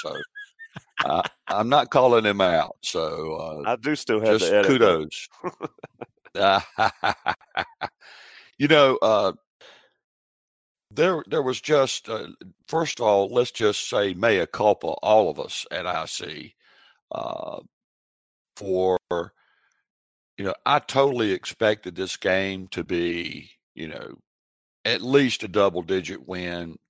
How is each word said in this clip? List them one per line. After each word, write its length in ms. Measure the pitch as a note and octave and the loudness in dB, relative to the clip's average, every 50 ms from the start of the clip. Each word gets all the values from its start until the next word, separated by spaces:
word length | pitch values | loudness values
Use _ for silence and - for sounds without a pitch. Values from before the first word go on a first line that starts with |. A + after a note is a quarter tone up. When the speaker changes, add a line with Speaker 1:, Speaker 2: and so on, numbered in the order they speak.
Speaker 1:
So, 140 | - D#2 D2 C#2 - - _ - - - _ - - - - - - _ _ - - | -8 -8 -10 -10 -12 -14 _ -20 -20 -20 _ -20 -20 -20 -20 -20 -20 _ _ -6 -4
uh, 180 | C#2 D2+ F2 - - - _ _ - | -2 -2 -4 -4 -6 -10 _ _ -6
I'm 200 | F#2+ G#2 A2 A#2+ | -4 -4 -2 0
not 220 | C#3+ C#3+ B2 - | 2 0 0 2
calling 340 | - C3+ B2+ B2+ A#2+ A2+ A2 | 2 4 4 4 4 4 2
him 160 | G#2 G2+ G2+ | 2 2 2
out. 360 | F#2+ F2+ E2+ D#2+ D#2 - - _ | 2 2 2 0 0 -2 -8 _
So, 520 | - - - E2+ D#2+ D#2 D#2+ E2 D#2 D#2+ D#2+ D#2+ D#2+ D#2+ D#2 D2 D2 | -10 -6 -4 -4 -4 -4 -6 -6 -8 -8 -8 -8 -10 -10 -10 -8 -6
uh, 40 | A2 | -6
Speaker 2:
I 40 | B2 | -6
do 180 | A2+ A2+ D3+ D3+ | -4 -4 -4 -4
still 240 | - - - A2 G#2+ | -4 -2 -2 0 2
have 180 | A2 A2 G#2+ A2 | 4 4 4 4
Speaker 1:
just 120 | F2+ E2 | 4 4
Speaker 2:
the 80 | G2+ G#2 | 4 4
edit, 80 | G2+ | 4
Speaker 1:
kudos. 600 | G2 C3 B2 A2+ F#2+ E2+ D#2 D#2 D2+ - - - - _ - - F3 - - - - _ _ - - _ - - - _ _ _ - | 4 4 6 6 6 6 4 0 -6 -10 -14 -16 -16 _ -12 -12 -12 -10 -12 -14 -16 _ _ -20 -20 _ -20 -20 -20 _ _ _ -10
Speaker 2:
though. 280 | - G2 G2 G2 F#2+ G2+ - - - | -2 2 2 4 4 2 0 -4 -2
Speaker 1:
<laughs> 380 | - - - - _ - G#2+ - - - - - - _ _ - - - - - _ - - - _ - - - - - - - - - _ _ | 0 0 0 0 _ -4 -4 -4 -4 -4 -6 -6 -6 _ _ -8 -8 -8 -8 -10 _ -12 -12 -12 _ -20 -20 -20 -20 -20 -20 -20 -20 -20 _ _
You 120 | - C#3 D3 | -2 2 4
know, 300 | D#3+ D3 C#3 C3 B2 - | 6 6 6 6 4 4
uh, 300 | - A2 A2 G2+ G2+ F#2+ E2+ - _ _ _ _ - - - _ _ _ _ _ _ _ _ _ _ _ _ _ _ _ _ _ _ _ _ _ _ _ | 2 4 4 4 2 0 -2 -6 _ _ _ _ -20 -20 -20 _ _ _ _ _ _ _ _ _ _ _ _ _ _ _ _ _ _ _ _ _ _ _
there, 340 | G#2 C#3 D#3+ F#3 F3+ - - | -2 0 2 2 2 0 -4
there 160 | G2 D#3 D#3+ | -4 -2 -2
was 180 | C3+ B2+ B2 - | 0 -2 -4 -4
just, 480 | - D3 D3+ C#3+ C3+ B2+ - - - A2 | 0 2 4 4 4 2 -2 -6 -8 -8
uh, 200 | A2 G#2+ - - - _ - F#2+ - _ _ - | -8 -8 -8 -12 -16 _ -20 -20 -20 _ _ -6
first 320 | D3+ D#3+ E3 C#3 - - | -4 -2 -2 -2 -2 0
of 60 | A#2 | 2
all, 220 | G#2+ G2+ G2 G2 G2+ | 4 4 4 4 2
let's 220 | A#2+ B2 B2 - | 2 0 0 0
just 380 | - - A2+ G#2 G2+ - - - | 0 0 0 0 0 0 -4 -2
say 260 | B2+ G#2+ G#2 G2 F2 | 0 0 0 0 0
mea 320 | F2 A2 A#2 G#2 F#2 E2 | 0 2 2 2 2 0
culpa, 400 | - - - G#2 G#2+ G2 - - D#2+ - - | -2 -2 2 2 2 2 2 0 -6 -6 -2
all 260 | - G2+ A2 A2 G2 E2 | 2 4 4 6 4 2
of 120 | C#2+ D2+ | 0 -6
us 260 | C#2+ - - - - - | -8 -8 -8 -10 -10 -8
at 160 | - F#2 F2 F2+ | -8 -6 -4 -4
I 160 | E2+ D#2+ D#2+ | -4 -4 -6
C, 500 | - - - F2+ E2 D#2 D2 C#2+ D2+ _ _ _ _ _ _ _ _ _ _ _ _ | -8 -8 -10 -10 -10 -12 -14 -16 -18 _ _ _ _ _ _ _ _ _ _ _ _
uh, 480 | - - A1 - - - - - - - - _ _ _ _ _ _ _ _ _ _ _ _ _ _ _ _ _ _ | -10 -8 -8 -8 -8 -8 -10 -10 -12 -12 -14 _ _ _ _ _ _ _ _ _ _ _ _ _ _ _ _ _ _
for, 420 | - G#2 G2 F#2 F#2 F#2 F#2 F#2 F2+ - - F2 E2+ E2+ - - _ _ _ _ _ _ _ _ _ _ _ _ _ _ _ _ _ _ _ _ - | -10 -4 -2 0 2 2 2 0 0 -2 -4 -4 -4 -4 -6 -12 _ _ _ _ _ _ _ _ _ _ _ _ _ _ _ _ _ _ _ _ -8
you 60 | G2 | -6
know, 100 | F#2+ - - - | -6 -6 -2 0
I 140 | B2+ C#3+ D3 | 0 0 0
totally 540 | - - - C3+ C#3 C#3+ C3 A#2+ A2+ G2+ | 0 0 2 2 2 4 2 0 0 0
expected 640 | F#2 - - - - - A2 G#2+ G#2+ G#2+ - F#2 E2+ | 0 -2 -4 -8 -4 0 2 2 2 0 -4 -10 -8
this 200 | F2+ F#2+ F2+ - | -6 -6 -6 -6
game 520 | - - F#2+ F#2 F#2+ F#2+ G2 F#2+ F#2+ F#2 F#2 | -4 0 0 0 0 0 -2 -6 -8 -12 -10
to 160 | - F#2 E2 | -8 -8 -6
be, 680 | - F#2 E2+ F2 E2+ E2+ E2+ E2 D#2+ - D2 - - _ _ _ _ _ | -4 -2 -2 -2 -2 -2 -4 -6 -8 -10 -14 -16 -20 _ _ _ _ _
you 140 | - D#2+ D#2 | -14 -12 -12
know, 300 | - - - G#1+ - - _ _ _ _ _ _ _ _ _ _ _ _ - | -12 -12 -14 -16 -18 -20 _ _ _ _ _ _ _ _ _ _ _ _ -4
at 180 | A2 A#2 F2+ | -2 -2 -2
least 400 | G#2+ B2+ C3+ C#3+ C#3 A#2+ - - | 0 4 4 4 6 4 0 -4
a 60 | A2+ G2 | -6 -2
double-digit 800 | F2 G#2 G2 G2 E2 F2+ E2 E2 F#2+ F#2 E2 E2 F#2+ - C2 - | 2 2 2 2 2 -2 -4 -2 -2 -2 -2 -6 -10 -12 -10 -10
win, 500 | F#2 F#2 F2+ F2 F2 F2 E2+ E2 C#2 - _ | -8 -8 -6 -6 -8 -8 -10 -12 -14 -18 _